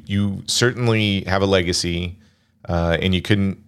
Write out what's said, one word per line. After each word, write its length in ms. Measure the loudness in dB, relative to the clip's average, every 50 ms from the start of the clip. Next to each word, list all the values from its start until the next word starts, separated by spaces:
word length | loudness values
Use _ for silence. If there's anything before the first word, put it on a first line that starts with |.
| -6
you 380 | -4 -2 -2 -2 -2 -4 -6 -6
certainly 760 | -6 0 2 2 2 2 0 0 2 2 2 2 2 0 -2 -2
have 180 | -2 0 0 2
a 40 |
legacy, 680 | 4 4 2 2 0 -2 -2 -2 -2 -4 -4 -6 -6 -10 -14 _ _ _ _ _ _ _ _ -8 -4
uh, 280 | -2 0 0 0 0 2 2
and 100 | 0 0
you 80 | 0
couldn't 380 | 0 0 0 0 0 -2 -4 -6 -12